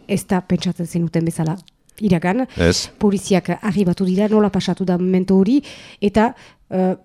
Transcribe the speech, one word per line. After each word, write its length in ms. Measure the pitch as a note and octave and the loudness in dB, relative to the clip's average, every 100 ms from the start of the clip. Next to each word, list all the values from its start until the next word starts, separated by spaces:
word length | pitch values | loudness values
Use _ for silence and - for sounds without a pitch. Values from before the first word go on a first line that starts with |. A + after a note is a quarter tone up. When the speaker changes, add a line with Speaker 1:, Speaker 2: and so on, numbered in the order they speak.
| - | -6
Speaker 1:
ez 160 | G3 - | -6 -2
da 140 | F#3 | -4
pentsatzen 460 | - F3 F3+ E3+ E3 | 0 -2 -2 -6 -6
zenuten 380 | F3 E3 E3 | -4 -2 -2
bezala 300 | E3 E3 D#3+ F#3 - _ _ - | -2 -2 -4 -6 -10 _ _ -4
iragan. 440 | G#3+ E3+ F3 A3 C4 - | 0 0 0 -2 -4 0
Speaker 2:
Ez. 320 | E2+ - - - | 2 2 -4 -2
Speaker 1:
Poliziak 520 | G#3+ G3 - F3+ - F3 | 0 0 0 0 0 -4
arribatu 420 | G#3+ F#3 F3+ F3+ | -2 0 0 0
dira, 240 | F#3 F#3 G#3 | 0 0 2
nola 220 | G#3+ G#3 | 2 2
pasatu 340 | F#3+ F#3 F3 | 0 -2 -2
da 140 | F#3 F3+ | 0 0
momentu 400 | F#3 F#3 F#3 F#3+ | 2 0 2 4
hori, 240 | F#3+ C#4 - - - - | 4 2 -2 -10 -20 -6
eta, 320 | G3+ G#3+ A3+ - - _ - | -2 2 0 -2 -16 _ -6
eh, 240 | F#3 F#3 - | -2 0 -2